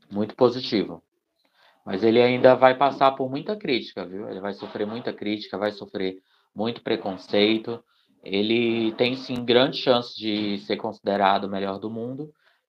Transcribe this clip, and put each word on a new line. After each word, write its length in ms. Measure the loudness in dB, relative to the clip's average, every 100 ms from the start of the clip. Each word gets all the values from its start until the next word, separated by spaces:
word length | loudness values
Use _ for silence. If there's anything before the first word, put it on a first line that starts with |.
| _
muito 240 | -4 -4 2
positivo. 680 | 2 2 -2 -2 -2 -8 _ _ _ _ _ _ _ _ -8
Mas 180 | 0
ele 160 | 4 6
ainda 340 | 4 6 6 8
vai 200 | 6 6
passar 360 | 0 4 2
por 180 | 2 -6
muita 260 | -6 -6 -6
crítica, 500 | -2 -2 -4 -10 -10
viu? 220 | -10 -10
Ele 120 | -8
vai 120 | -8
sofrer 340 | -8 -10 -6 -6
muita 260 | -6 -8
crítica, 440 | -6 -6 -6 -6 -4
vai 140 | -4
sofrer 480 | -4 -10 -4 -4 -6 _ _ _
muito 280 | -6 -4 -4
preconceito. 1000 | -4 -2 -4 -8 -2 2 4 2 -2 -10 _ _ _ _
Ele 680 | -4 -2 2 2 2 0 -2 0
tem, 200 | -2 -2
sim, 300 | -6 -6 4
grande 320 | 4 4 0
chance 400 | 2 2 0 -8
de 400 | -4 -2 -2 -4 -4
ser 120 | -4
considerado 640 | -4 -6 -4 2 2 2
o 60 | -2
melhor 280 | -4 -4 -6
do 120 | -8
mundo, 420 | -8 -10 -10 -12 _ _ _